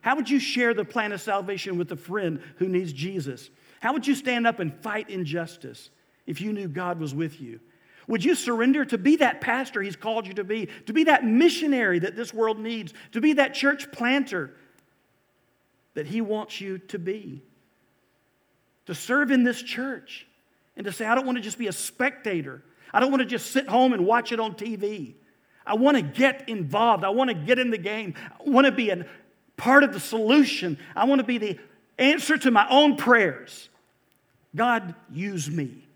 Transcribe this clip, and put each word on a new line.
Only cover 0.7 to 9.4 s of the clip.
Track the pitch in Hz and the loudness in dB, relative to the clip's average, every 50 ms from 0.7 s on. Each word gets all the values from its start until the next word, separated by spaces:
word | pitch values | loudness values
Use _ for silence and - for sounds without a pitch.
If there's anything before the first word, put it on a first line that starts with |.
| 233 | 0
the | 214 208 | 0 -4
plan | - - 240 214 208 202 | -4 -4 -4 -4 -4 -6
of | 190 | -8
salvation | - 214 202 196 190 190 202 180 - 196 185 | -4 -4 -4 -2 -2 -4 -8 -8 -6 -6 -4
with | 175 175 170 175 | -4 -4 -6 -8
a | |
friend | 147 - - 180 208 196 170 156 139 - - - | -14 -10 -8 -6 -4 -2 -4 -4 -6 -10 -16 -6
who | - 180 | -4 -4
needs | 190 180 180 190 165 | 0 0 -2 -2 -4
Jesus? | 143 131 147 185 196 185 139 139 127 117 - - _ _ _ _ _ _ | -6 -8 -8 -6 -6 -6 -8 -8 -10 -12 -16 -20 _ _ _ _ _ _
How | - 226 277 | -4 -2 -2
would | 311 233 | -2 0
you | 277 277 | 0 -2
stand | - - 254 247 240 233 | 0 0 -2 -2 2 0
up | 233 226 220 | 0 0 0
and | 180 156 147 - - | -6 -6 -6 -8 -10
fight | 220 208 214 220 - | -8 -8 -8 -8 -8
injustice | 202 185 180 147 151 175 165 160 - - - 127 120 - - - _ _ _ _ _ _ _ | -8 -6 -6 -4 -6 -6 -8 -8 -12 -16 -18 -18 -18 -18 -20 -20 _ _ _ _ _ _ _
if | - 170 - | -12 -10 -8
you | 190 214 | -6 -6
knew | 214 202 202 | -6 -6 -6
God | 175 139 180 185 180 175 165 | -8 -6 -6 -4 -4 -4 -4
was | 156 147 135 | -6 -6 -4
with | 147 165 156 156 - | -6 -6 -6 -8 -12
you? | 139 117 113 113 _ _ _ _ _ _ _ _ _ | -16 -16 -16 -18 _ _ _ _ _ _ _ _ _
Would | - 226 226 170 | -4 -4 0 2
you | 285 359 | 2 0
surrender | - - 247 240 220 233 254 277 302 269 | 2 0 -4 0 2 2 2 4 2 2
to | - 247 | -2 -2
be | 202 180 269 302 | 0 4 4 4
that | 311 294 233 - | 6 4 2 2
pastor | - | -2